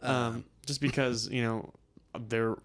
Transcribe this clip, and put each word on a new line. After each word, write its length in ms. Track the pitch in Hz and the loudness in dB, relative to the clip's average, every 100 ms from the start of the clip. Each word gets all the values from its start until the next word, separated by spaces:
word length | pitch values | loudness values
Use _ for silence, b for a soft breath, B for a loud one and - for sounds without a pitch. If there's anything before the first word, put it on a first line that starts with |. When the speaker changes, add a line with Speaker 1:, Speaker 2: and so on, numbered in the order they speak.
Speaker 1:
Um, 140 | 131 127 117 117 | 0 2 0 -2
Speaker 2:
Um, 100 | - - 143 | -8 -12 -6
just 160 | 139 | 0
because, 460 | 143 139 127 117 113 | 2 4 2 2 0
you 140 | 127 | 0
know, 280 | 117 110 - - _ - - - 113 | 0 0 -6 -14 _ -20 -14 -10 -2
they're 280 | 113 113 - | 0 2 0